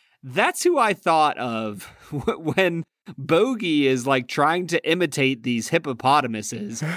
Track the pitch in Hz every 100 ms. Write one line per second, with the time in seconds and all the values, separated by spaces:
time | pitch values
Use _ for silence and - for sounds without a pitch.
0 | _ _ 135 131 285 359 359 320 226 190
1 | 180 160 151 - 120 113 110 101 - -
2 | - 143 - - 160 139 185 165 - _
3 | - 143 135 165 233 233 185 151 135 131
4 | 123 131 123 - 147 175 180 165 147 175
5 | 170 143 131 127 123 117 113 165 156 120
6 | 127 147 127 110 104 117 104 113 156